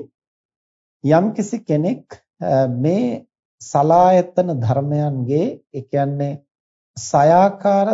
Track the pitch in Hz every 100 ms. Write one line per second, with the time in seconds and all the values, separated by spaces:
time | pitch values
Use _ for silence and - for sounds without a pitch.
0 | 440 _ _ _ _ _ _ _ _ _
1 | 139 160 208 214 - 233 - 151 165 254
2 | - - _ _ - 135 131 120 147 190
3 | 247 - - _ _ _ - 143 147 170
4 | 180 185 180 - 180 143 113 127 143 147
5 | 147 135 123 147 226 - _ 135 - 143
6 | 139 143 143 143 _ _ _ _ _ -
7 | - 147 151 175 196 196 202 196 202